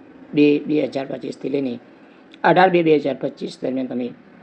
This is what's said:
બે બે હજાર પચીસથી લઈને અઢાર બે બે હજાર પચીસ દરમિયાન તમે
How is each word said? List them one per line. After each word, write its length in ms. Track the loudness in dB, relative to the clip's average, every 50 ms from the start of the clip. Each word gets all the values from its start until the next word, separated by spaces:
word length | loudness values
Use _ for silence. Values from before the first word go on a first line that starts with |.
| -20 -20 -20 -20 -20 -4 2
બે 260 | 4 4 6 4 2
બે 220 | 0 -2 -2 -2
હજાર 240 | -2 -2 -4 -6 -8
પચીસથી 440 | -6 -10 -10 -10 -12 -12 -10 -8 -6
લઈને 300 | -4 -4 -4 -4 -6 -8 -12 -18 -20 -20 -20 -20 -20 -20 -20 -20 -20 -2 2
અઢાર 260 | 4 4 6 6 4
બે 140 | 4 2 4
બે 120 | 4 2
હજાર 200 | 2 2 -2 -4
પચીસ 440 | -4 -6 -8 -8 -8 -12 -12 -12 -8
દરમિયાન 260 | -8 -6 -4 -4 -6 -6
તમે 260 | -6 -6 -6 -8 -10 -14 -20 -20 -20 -20